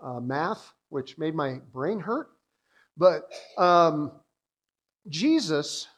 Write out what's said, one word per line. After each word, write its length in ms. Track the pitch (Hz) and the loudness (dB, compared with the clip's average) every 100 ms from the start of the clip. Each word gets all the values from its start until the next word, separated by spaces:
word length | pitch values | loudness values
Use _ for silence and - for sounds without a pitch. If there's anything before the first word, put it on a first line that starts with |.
uh, 180 | 139 123 | -12 -8
math, 540 | 123 139 170 220 - _ _ | -6 -4 -4 -6 -12 _ _
which 280 | 139 131 - | -10 -10 -8
made 180 | 156 160 | -6 -4
my 240 | 139 131 - | -4 -6 -12
brain 280 | 127 151 214 | -8 -4 -4
hurt. 300 | 165 262 - _ _ _ _ _ _ - | -4 -6 -8 _ _ _ _ _ _ 2
But, 340 | 180 156 - - - - | 4 2 -4 -18 -10 2
um, 540 | 180 175 165 151 147 - _ _ _ _ _ _ _ _ 190 | 6 6 6 2 -4 -10 _ _ _ _ _ _ _ _ -12
Jesus, 800 | 151 269 320 190 147 147 - - | -2 2 2 2 -2 -2 -8 -14